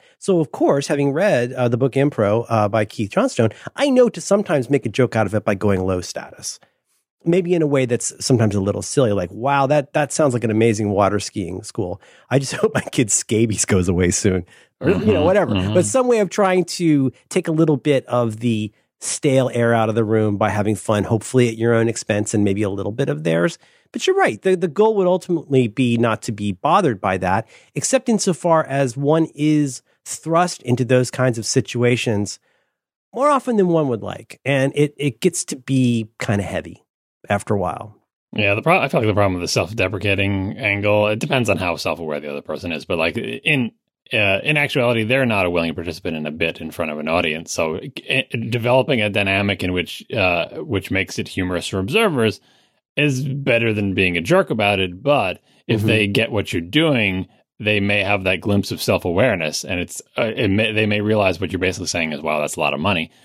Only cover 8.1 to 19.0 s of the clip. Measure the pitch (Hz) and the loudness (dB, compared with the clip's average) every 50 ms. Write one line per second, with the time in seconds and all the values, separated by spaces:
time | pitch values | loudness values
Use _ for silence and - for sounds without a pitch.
8.1 | - - - - 135 113 110 107 98 101 95 101 101 101 98 - - - 131 110 | -8 -4 0 2 4 4 4 2 2 0 0 0 -2 -2 -4 -4 0 2 2 2
9.1 | 101 98 90 87 95 104 117 139 139 139 139 131 147 151 135 - - 151 147 135 | 2 0 -2 -4 -6 -4 -2 0 2 2 2 2 2 0 0 0 0 -2 -2 0
10.1 | - - 156 139 120 120 117 113 107 107 113 117 107 104 110 104 101 98 101 95 | 0 2 2 2 2 0 0 0 2 4 4 4 2 2 0 0 2 2 2 2
11.1 | 101 101 - - - 107 92 85 90 92 104 - - - 98 87 87 - _ - | 2 0 -4 -6 -8 -8 -8 -6 -8 -10 -12 -10 -8 -6 -6 -6 -8 -10 _ -20
12.1 | - _ _ - 123 139 135 - - - 605 - - - - - - - 123 107 | -20 _ _ -2 0 0 0 -2 -4 -2 -2 -2 -2 -2 -6 -4 0 0 0 0
13.1 | - - - - 113 107 113 110 104 - - - 110 92 90 92 90 87 92 90 | 0 -2 -2 0 0 2 2 2 0 -2 0 0 2 2 2 2 2 2 2 2
14.1 | 90 - - 104 92 92 85 - - - _ _ _ - - 143 202 185 - - | 2 2 0 0 0 0 -4 -8 -14 -20 _ _ _ -4 0 0 0 2 2 2
15.1 | 104 156 147 170 - 208 175 123 107 95 92 101 107 180 - - - 262 254 247 | 2 2 2 2 2 2 2 0 0 0 0 2 2 2 2 2 2 0 2 2
16.1 | 240 220 208 170 - - 202 185 185 185 170 - - - 175 165 151 143 135 127 | 2 2 0 0 0 0 2 2 2 2 0 -2 -2 -2 2 2 4 4 2 0
17.1 | - _ _ - - 185 170 165 160 156 165 156 151 127 - 151 143 131 127 - | -2 _ _ -6 -4 -4 -2 0 2 2 4 4 2 2 2 2 2 2 0 0
18.1 | 123 123 120 113 107 107 120 120 113 107 107 104 - _ _ _ _ - | 0 0 0 0 -2 -2 -2 0 0 0 -2 -6 -8 _ _ _ _ -12